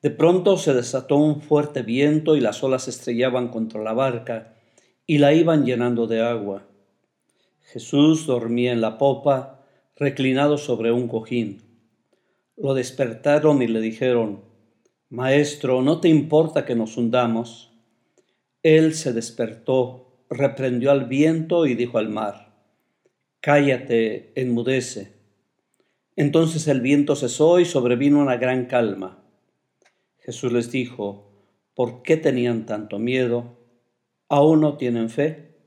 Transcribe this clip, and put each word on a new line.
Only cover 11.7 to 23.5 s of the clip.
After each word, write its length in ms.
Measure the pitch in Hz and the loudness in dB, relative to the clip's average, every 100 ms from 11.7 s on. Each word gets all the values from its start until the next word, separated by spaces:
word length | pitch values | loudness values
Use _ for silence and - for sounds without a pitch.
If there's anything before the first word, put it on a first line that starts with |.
| _ _ _ _ _ _ _ _ - | _ _ _ _ _ _ _ _ -8
Lo 160 | 151 | -4
despertaron 880 | 135 123 - 127 113 147 147 151 139 | -2 -4 -4 -4 -2 0 2 4 2
y 60 | 117 | 0
le 120 | 113 | -2
dijeron: 640 | 113 110 127 120 110 98 _ _ _ _ _ _ _ | -4 -2 0 0 0 -6 _ _ _ _ _ _ _
"Maestro, 760 | 120 131 139 147 - 127 127 | -6 2 2 2 -4 -2 0
¿no 160 | 131 165 | 2 2
te 80 | 175 | 4
importa 560 | 156 147 151 143 143 135 | 4 4 2 2 -2 -2
que 100 | 117 | -4
nos 220 | 110 - | -4 -4
hundamos?". 720 | 117 123 120 113 117 - - _ _ _ _ _ _ _ _ _ | -2 0 0 -2 -6 -14 -20 _ _ _ _ _ _ _ _ _
Él 320 | 165 156 160 151 | 4 6 4 0
se 180 | 139 | -6
despertó, 1120 | 117 113 - 117 - - 131 120 - _ _ _ | -6 -8 -8 -8 -8 -2 -2 -2 -8 _ _ _
reprendió 640 | 117 139 - 135 123 131 | -2 -2 -2 -4 0 2
al 140 | 143 120 | 2 0
viento 600 | 135 156 160 160 175 156 | 0 2 2 0 0 0
y 80 | 117 | 0
dijo 220 | 120 120 | -2 -2
al 120 | 107 | -4
mar: 460 | 107 107 - _ _ _ _ _ _ _ _ _ _ | -6 -8 -10 _ _ _ _ _ _ _ _ _ _
"Cállate, 920 | - | 2